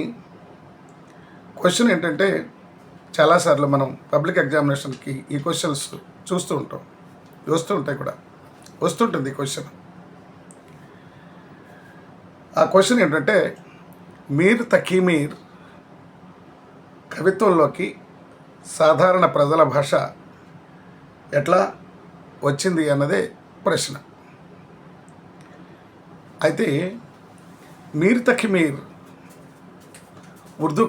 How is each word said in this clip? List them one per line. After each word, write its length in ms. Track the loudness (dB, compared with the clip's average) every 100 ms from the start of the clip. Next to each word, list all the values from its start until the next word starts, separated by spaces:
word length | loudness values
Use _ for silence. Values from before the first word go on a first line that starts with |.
| -2 -8 -20 -20 -20 -20 -20 -20 -20 -20 -20 -20 -20 -20 -20 -2
క్వశ్చన్ 280 | 0 2 2
ఏంటంటే, 340 | 2 -2 0 0 -2 -6 -16 -20 -20 -20 -20 -6 2
చాలాసార్లు 540 | 4 4 4 2 2 0
మనం 140 | 0 -6 -4
పబ్లిక్ 280 | -2 0 0
ఎగ్జామినేషన్‌కి 720 | 0 0 0 -2 -6 -12 -10 -12 -8 -6
ఈ 40 | -4
క్వశ్చన్స్ 400 | -4 -4 -4 -8 -14 -20 -18 -6
చూస్తూ 240 | -6 -4 -6
ఉంటాం, 220 | -6 -12 -16 -20 -20 -20 -20 -14 -4 -4
వస్తూ 180 | -2 -4
ఉంటాయి 200 | -4 -6
కూడా, 120 | -8 -12 -16 -20 -20 -20 -20 -6 -4
వస్తుంటుంది 460 | 0 -2 -2 -6
ఈ 20 | -8
క్వశ్చన్. 320 | -8 -8 -12 -18 -20 -20 -20 -20 -20 -20 -20 -20 -20 -20 -20 -20 -20 -20 -20 -20 -20 -20 -20 -20 -20 -20 -20 -20 -20 -20 -6 0
ఆ 60 | 2 4
క్వశ్చన్ 280 | 4 2 2
ఏంటంటే, 320 | 0 0 0 0 -4 -20 -20 -20 -20 -20 -20 -6 0
మీర్ 220 | 2 2 2 -2
తకీ 240 | 0 0 2
మీర్ 260 | 0 -2 -8 -20 -20 -20 -20 -20 -20 -20 -20 -20 -20 -20 -20 -20 -20 -20 -20 -18 -4
కవిత్వంలోకి 760 | -2 2 2 4 2 0 -10 -10 -20 -20 -20 -20 -20 -20 -12 0
సాధారణ 480 | 2 4 4 4 2 2
ప్రజల 240 | 2 4 2 2
భాష 180 | 0 0 -2 -10 -20 -20 -20 -20 -20 -20 -20 -20 -20 -20 -4 -2
ఎట్లా 200 | 2 2 0 -6 -20 -20 -20 -20 -20 -6 -4
వచ్చింది 360 | -2 -2 0 0
అన్నదే 280 | 0 0 -2 -4 -10 -20 -8
ప్రశ్న. 320 | -2 -2 -4 -10 -18 -20 -20 -20 -20 -20 -20 -20 -20 -20 -20 -20 -20 -20 -20 -20 -20 -20 -20 -20 -20 -20 -20 -2 -2
అయితే 220 | 0 -2 -2 -4 -10 -18 -20 -20 -20 -20 -20 -20 -20 -12 0
మీర్ 200 | 2 2 2
తకీ 200 | 0 0
మీర్ 240 | 0 0 -2 -14 -20 -20 -20 -20 -20 -20 -20 -20 -20 -20 -20 -20 -20 -20 -20 -20 -6 -4
ఉర్దూ 180 | 0